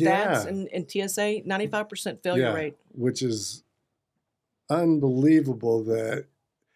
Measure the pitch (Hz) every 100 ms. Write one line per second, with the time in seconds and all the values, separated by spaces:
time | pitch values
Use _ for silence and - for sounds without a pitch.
0 | 165 196 208 135 127 196 190 185 170 196
1 | 196 208 208 208 - 190 214 208 208 190
2 | - 220 185 180 123 107 151 - _ 131
3 | 123 123 127 107 98 - _ _ _ _
4 | _ _ _ _ _ _ - 156 170 156
5 | 139 127 147 156 135 117 117 113 110 113
6 | 110 110 - _ _ _ _